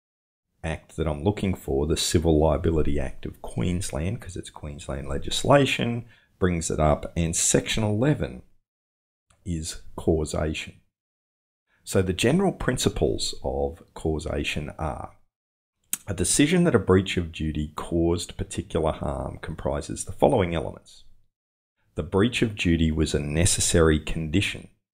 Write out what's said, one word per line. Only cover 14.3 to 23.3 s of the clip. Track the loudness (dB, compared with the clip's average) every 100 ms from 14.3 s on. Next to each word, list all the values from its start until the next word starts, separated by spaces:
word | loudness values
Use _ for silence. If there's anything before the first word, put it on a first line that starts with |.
| -6 -4 -6 -8 -6
are, | -6 -6 -12 -18 _ _ _ _ _ _ _ -10 -6
a |
decision | -2 0 4 4 4
that | 4 4
a |
breach | 6 4 4 -2
of | -4
duty | -4 -4 -2 -6
caused | -8 -2 0 2 0 -4 -8
particular | -8 -8 -4 -2 0
harm | -2 -6 -6 -8 -10
comprises | -12 -6 -4 -4 -6 -10
the | -10
following | 2 4 4 2
elements. | -2 -6 -10 -20 -20 -20 -20 _ _ _ _ _ _ _
The | -8
breach | 0 2 2 2
of | 0 2
duty | 2 4 4
was | 2 0
a | 0
necessary | 0